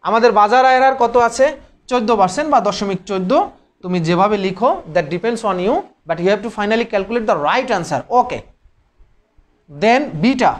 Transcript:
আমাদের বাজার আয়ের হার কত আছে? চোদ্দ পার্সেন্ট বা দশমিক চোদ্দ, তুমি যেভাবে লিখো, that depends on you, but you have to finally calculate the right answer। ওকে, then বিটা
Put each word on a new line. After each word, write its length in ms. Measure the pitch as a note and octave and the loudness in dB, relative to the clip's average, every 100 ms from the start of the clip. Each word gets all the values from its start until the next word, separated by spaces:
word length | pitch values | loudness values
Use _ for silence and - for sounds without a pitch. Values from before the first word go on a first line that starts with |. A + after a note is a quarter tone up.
| E3+ | 0
আমাদের 240 | A3 A#3 G#3 | 2 4 4
বাজার 240 | G#3 B3 C4 | 4 4 4
আয়ের 140 | C4 C4+ | 4 4
হার 100 | C4 | 2
কত 120 | A#3 A#3+ A#3 | 0 2 0
আছে? 180 | A#3 C4+ D#4 - _ - | 2 0 0 -18 _ -6
চোদ্দ 200 | B3 A3 A3 | -4 0 2
পার্সেন্ট 260 | F#3 A3+ G#3+ | 2 0 0
বা 60 | G#3+ G3+ | 2 0
দশমিক 320 | G3 G3+ F#3+ - | -4 -6 -6 -6
চোদ্দ, 220 | F#3+ F#3 C#4+ G4 - _ _ | -6 0 0 0 -8 _ _
তুমি 140 | F3+ F3+ D#3+ | -6 -4 0
যেভাবে 300 | F3 G3+ G#3+ F#3+ | 0 0 0 -4
লিখো, 240 | F#3+ A#3+ F#4 E3 | -2 -2 -2 -4
that 120 | D#3 D3+ E3+ | -4 -4 -6
depends 260 | A3 A#3 A3+ | -4 -4 -4
on 80 | F#3 F#3 | -2 -2
you, 80 | D#4+ F#4+ _ - | -2 -4 _ -10
but 100 | E3 | -4
you 60 | F3+ | 0
have 100 | G#3 A3 | 0 -4
to 60 | - | -6
finally 280 | G#3 A3+ A#3 | -2 -2 0
calculate 320 | G#3 G3 A#3+ G#3+ | -4 -2 -4 -2
the 60 | F3+ D3 | 0 0
right 220 | A3 C4 G3+ | 0 0 -4
answer। 240 | D#3+ G3 - A#3+ | -4 -6 0 0
ওকে, 200 | B3 B2+ - _ _ _ _ _ _ _ _ _ _ _ _ C#3+ | 0 -4 -12 _ _ _ _ _ _ _ _ _ _ _ _ -2
then 200 | D#3 F#3 C#4+ D#3+ | 2 2 -2 -2
বিটা 280 | G#3 C4 G3 G#2+ | 0 2 0 0